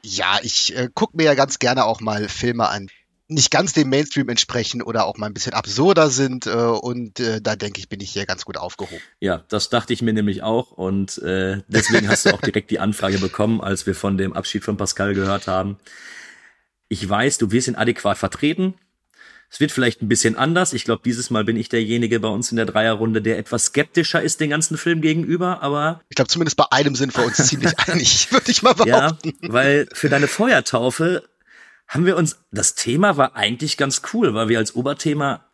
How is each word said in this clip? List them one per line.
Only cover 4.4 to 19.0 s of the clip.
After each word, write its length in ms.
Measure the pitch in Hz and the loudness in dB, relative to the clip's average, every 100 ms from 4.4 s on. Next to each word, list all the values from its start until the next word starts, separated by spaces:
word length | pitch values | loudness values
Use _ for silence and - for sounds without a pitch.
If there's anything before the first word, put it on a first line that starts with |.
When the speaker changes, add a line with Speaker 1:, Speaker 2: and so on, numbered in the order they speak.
| - 120 107 120 | -2 -4 -4 -6
Speaker 1:
oder 240 | 113 113 98 | -4 -2 -2
auch 100 | - | -4
mal 80 | |
ein 80 | 107 | -8
bisschen 220 | 98 - | -6 -4
absurder 560 | 113 104 110 170 175 156 | -4 -4 2 4 6 4
sind, 360 | 127 135 127 117 | 4 0 -2 -2
äh, 40 | |
und, 720 | 117 117 113 120 123 113 - | 0 0 0 -4 -8 -8 -4
äh, 200 | 117 110 | -2 -2
da 160 | 107 107 | -4 -4
denke 240 | 104 95 | -6 -8
ich, 80 | 90 | -12
bin 120 | 98 | -12
ich 100 | 101 | -8
hier 160 | 98 98 | -8 -6
ganz 180 | 95 | -6
gut 140 | - 80 | -8 -10
aufgehoben. 420 | 90 - 98 82 - _ | -10 -10 -12 -12 -18 _
Speaker 2:
Ja, 260 | 98 85 _ | -4 -4 _
das 220 | 107 - | -4 0
dachte 240 | 120 - | -2 0
ich 80 | 120 | -2
mir 100 | 117 | 0
nämlich 300 | 107 104 95 | 2 0 -2
auch 300 | 110 113 107 | -2 -2 -2
und, 440 | - 92 98 95 - | -6 -2 -2 -4 -6
äh, 400 | 82 95 95 98 - | -4 -2 -2 -4 -2
deswegen 380 | 110 - 107 104 | 0 2 2 2
hast 160 | 120 196 | 2 2
du 80 | |
auch 80 | - | 2
direkt 280 | 107 107 - | 0 -2 -2
die 100 | 104 | -2
Anfrage 360 | 104 104 98 98 | -2 -2 -2 0
bekommen, 460 | 95 - 107 113 | -2 0 0 0
als 240 | 95 95 - | -2 -4 -2
wir 80 | |
von 240 | 92 101 98 | -2 -2 0
dem 160 | 95 | -2
Abschied 280 | - - 104 | -2 -6 -6
von 140 | - 104 | -4 -4
Pascal 380 | 98 - 101 | -4 -2 -2
gehört 320 | 98 95 98 - | 0 0 -2 -2
haben. 320 | 92 98 98 - - - - - - - _ _ _ _ | -2 -2 -8 -16 -20 -20 -20 -20 -20 -20 _ _ _ _
Ich 180 | 95 98 | -6 -2
weiß, 300 | 104 131 - | 0 0 0
du 120 | 110 | 0
wirst 180 | 117 131 | 0 0
ihn 60 | |
adäquat 440 | 110 117 - 101 101 | 0 0 0 -2 0
vertreten. 560 | 98 - 147 170 185 185 _ _ | -4 -2 -2 0 -2 -4 _ _